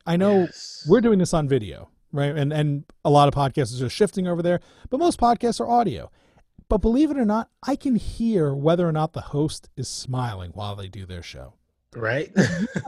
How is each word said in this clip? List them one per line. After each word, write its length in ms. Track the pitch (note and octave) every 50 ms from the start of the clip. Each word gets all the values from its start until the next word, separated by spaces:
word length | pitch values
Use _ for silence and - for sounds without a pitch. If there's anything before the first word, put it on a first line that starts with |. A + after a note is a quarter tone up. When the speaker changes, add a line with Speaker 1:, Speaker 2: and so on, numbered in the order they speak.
| _
Speaker 1:
I 120 | E3+ E3+ F3
know 240 | F#3+ G3+ G#3 F#3+
Speaker 2:
Yes. 440 | F3+ D#3+ - - - - - - - C#3+
Speaker 1:
we're 120 | F3+ B3+
doing 180 | G#3+ A#3 G#3+ F#3
this 140 | F3 - -
on 140 | E3 D3+ C3
video, 420 | C#3 B2+ G#2+ F#2 C#2+ - - - _ _ _ _
right? 240 | - C#3+ C#3+ C#3+ C#3+
And, 160 | D#3+ C#3 C#3+
and 340 | D3+ D3+ D3+ D3+ C#3+ C#3+ D3 - - _ -
a 60 | D3+
lot 180 | C#3+ D3 D3 C#3+
of 60 | -
podcasters 480 | D3+ C#3 C3+ - D#3 C#3 G#2+ B2 B2 C3
are 60 | A#2+
shifting 380 | - - G#3 G3 - F#3+ F#3 F3+
over 140 | F3 E3
there, 180 | E3+ F3 F3 E3+ - _ _ _ - -
but 100 | - C4+
most 200 | E4+ F4 - -
podcasts 400 | B3 A#3+ A#3+ - - A#3 G#3+ -
are 80 | A#3 A#3+
audio. 420 | A#3 A#3+ A#3 F#3 A#2+ D#2 - - - _ _ _ _ _ _ _ _ - - -
But 100 | A3+ G#3
believe 320 | - A3 A#3 C4+ D#4 D4
it 60 | D4 C#4
or 80 | A#3+
not, 240 | G3+ G3 - - - _ _
I 140 | - - C#4
can 200 | C#4 - C#4+ B3
hear 580 | G#3 - - - - A#3 A#3 A3 F3+ D#3 C#3+ C#3
whether 320 | C#3 C#3 D#3+ E3+ F3 F3+ E3
or 40 |
not 220 | D#3 D#3 D#3 D#3 -
the 80 | -
host 480 | - - - C#3+ D3+ D3 - - - - _ -
is 100 | B2+ -
smiling 640 | - - - C3 B2+ B2+ B2+ B2 G#2 F#2+ F2+ F2
while 240 | D#2 F#2+ G#2 G#2 G2+
they 120 | G2+ G2 F#2+
do 180 | - G2 F#2+
their 160 | F#2 F#2 F2
show. 320 | E2 - - C2 B1+ B1 - _ _ _ _ _ _ _ -
Speaker 2:
Right? 360 | A#2 A2 A2+ A#2+ D3 D#3 - -
<laughs> 20 |
Speaker 1:
If 140 | G#3 D3 -
you're 340 | E3+ E3+ G3+ - - E3 -